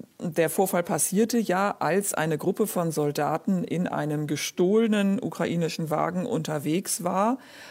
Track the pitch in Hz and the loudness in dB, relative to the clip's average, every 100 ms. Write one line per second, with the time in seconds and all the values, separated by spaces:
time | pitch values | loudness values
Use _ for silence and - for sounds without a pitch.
0 | - - 175 160 160 - 190 180 175 160 | -18 -10 -4 0 0 2 0 0 0 -2
1 | - 190 226 240 208 180 202 - 147 185 | 0 2 2 2 0 0 0 0 0 0
2 | 196 - 160 151 180 220 208 180 165 156 | 0 -2 0 0 0 0 0 0 0 0
3 | 147 147 147 151 - 185 - 165 180 147 | 0 2 0 0 0 0 0 -2 -2 -2
4 | 151 151 151 147 - - 180 220 226 208 | -2 -2 -2 -2 -4 2 4 4 4 4
5 | 196 196 170 - 170 170 160 165 156 156 | 2 0 -2 -2 -2 0 -2 -4 -2 0
6 | 156 180 - 165 156 151 143 170 - - | 0 0 -2 -2 -2 -4 -2 -2 -2 -4
7 | 175 185 214 262 - - - | -2 2 2 0 -6 -20 -20